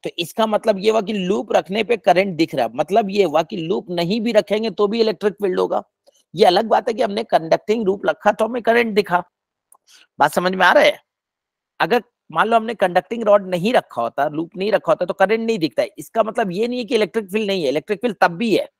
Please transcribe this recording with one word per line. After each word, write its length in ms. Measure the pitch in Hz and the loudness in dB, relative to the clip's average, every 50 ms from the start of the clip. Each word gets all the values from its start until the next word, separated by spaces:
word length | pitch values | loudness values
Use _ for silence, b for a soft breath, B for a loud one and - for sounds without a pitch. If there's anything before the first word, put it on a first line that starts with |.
तो 80 | _ - - - | _ -10 -8 -8
इसका 280 | 170 160 - - 214 | -8 -8 -2 -2 -2
मतलब 320 | 214 214 202 - 220 208 190 | 0 0 -2 0 0 -2 0
ये 120 | 185 214 | 0 0
हुआ 100 | 214 220 | 0 0
कि 120 | 208 180 | -2 -2
लूप 400 | 220 202 180 180 202 233 220 208 | -4 -4 -2 -2 -2 -2 -2 0
रखने 320 | 226 196 160 - 190 220 214 | 0 -2 0 0 -4 -4 -2
पे 120 | 180 240 | -2 -2
करंट 400 | 226 _ 202 175 175 196 202 180 | 0 _ 2 4 4 2 0 0
दिख 180 | 147 160 156 - | -2 -2 -2 0
रहा 120 | 135 120 | -4 -4
है, 60 | 113 113 | -4 -2
मतलब 360 | 135 156 - 190 220 220 190 | -6 -4 0 0 0 0 0
ये 140 | 190 208 196 | 0 0 0
हुआ 180 | 165 143 156 | 2 2 0
कि 140 | 165 _ - | -2 _ -6
लूप 340 | 190 160 160 196 240 - - | -8 -4 -4 -4 -4 -4 -6
नहीं 300 | 180 175 175 170 208 240 | -4 -4 -2 -2 -2 -2
भी 120 | 208 240 | -2 2
रखेंगे 380 | 226 214 202 - 202 214 220 226 | 2 2 2 2 -4 -2 -2 -4
तो 160 | 175 - 208 202 | -2 -2 -2 0
भी 120 | 208 233 | 2 0
इलेक्ट्रिक 340 | 220 220 196 151 190 208 175 | 0 0 0 -2 -2 -4 -2
फील्ड 260 | _ 196 190 185 185 | _ -4 -2 0 0
होगा। 220 | 185 180 - 202 104 _ _ _ _ b b b b _ - | -2 -2 -2 -6 -6 _ _ _ _ b b b b _ 0
ये 100 | 156 202 | 4 4
अलग 200 | 185 175 190 226 | 6 6 4 2
बात 240 | 214 226 220 214 - | 2 0 0 0 -2
है 60 | 233 | -2
कि 80 | 214 | -2
हमने 220 | 247 208 202 208 226 | -2 -2 -2 -6 -4
कंडक्टिंग 600 | _ - 165 160 160 165 165 _ - 214 240 226 | _ 0 0 2 2 -2 -2 _ -2 -2 0 0
लूप 220 | 185 196 196 196 | 0 -2 0 -2
रखा 260 | 185 156 _ - 208 | -2 -2 _ 0 0
तो 120 | 214 - 220 | 0 2 -2
हमें 180 | 220 240 247 | -4 -4 -4
करंट 320 | 208 233 233 240 240 226 202 | 0 2 2 2 2 2 0
दिखा। 280 | - - - 170 180 180 _ _ _ _ _ _ _ _ _ _ _ _ b b b b b _ - | -2 0 0 -2 -2 -2 _ _ _ _ _ _ _ _ _ _ _ _ b b b b b _ 0
बात 140 | 135 156 | 0 2
समझ 200 | - - 180 185 | 2 0 -2 -2
में 140 | 190 185 180 | 0 2 4
आ 60 | 180 | 4
रहा 100 | - 302 | 6 6
है? 200 | 208 151 - - _ _ _ _ _ _ _ _ _ _ _ _ _ _ _ _ | 4 4 0 -2 _ _ _ _ _ _ _ _ _ _ _ _ _ _ _ _
अगर 220 | 160 165 220 247 240 _ _ _ _ _ | -2 0 0 -2 -2 _ _ _ _ _
मान 160 | 151 160 180 214 | -2 -2 0 2
लो 80 | 226 | 2
हमने 180 | 226 220 226 233 | 0 0 0 -2
कंडक्टिंग 480 | - 202 180 175 180 180 _ 240 233 | -2 -2 2 2 0 -2 _ -8 -4
रॉड 260 | 226 208 202 208 190 185 | 2 4 4 4 4 0
नहीं 240 | 185 175 165 220 | -4 -2 -2 2
रखा 300 | 262 208 - _ - 123 | 0 0 0 _ -6 -6
होता, 260 | 117 117 - - 139 151 | -6 -4 -2 -2 -2 -2
लूप 280 | 147 151 165 170 _ | -2 -6 -8 -8 _
नहीं 160 | 180 185 214 | -6 -4 -2
रखा 200 | 208 185 - - | -2 -2 0 0
होता, 120 | 156 - - | 0 0 0
तो 100 | - 190 | -6 0
करंट 260 | - 196 196 226 226 | 0 2 2 2 -2
नहीं 180 | 226 226 220 202 | 0 -2 -2 -2
दिखता 240 | 156 143 _ - | -2 -4 _ -4
है। 80 | 127 - _ - | -4 -4 _ -18
इसका 240 | 156 - _ 226 | -20 -6 _ -2
मतलब 280 | 220 214 214 240 226 190 | -2 0 0 -4 -4 -2
ये 160 | 170 190 226 240 | -2 -4 -4 -4
नहीं 100 | 247 247 | -4 -6
है 60 | 247 | -6
कि 100 | 190 262 | -2 0
इलेक्ट्रिक 360 | 220 214 175 - 226 214 180 | -2 -2 0 -4 -8 -8 -4
फील्ड 160 | 180 220 220 | -6 -4 -2
नहीं 160 | 196 196 190 | -2 -2 -2
है, 60 | 160 127 | -2 -2
इलेक्ट्रिक 340 | 135 151 - - 214 180 | -2 -2 -4 -4 -8 -4
फील्ड 140 | - 247 196 _ | -4 -6 0 _
तब 120 | 196 175 | 0 0
भी 240 | 170 165 240 226 185 | 0 -2 0 0 0
है। 120 | 135 107 - _ | 0 0 -4 _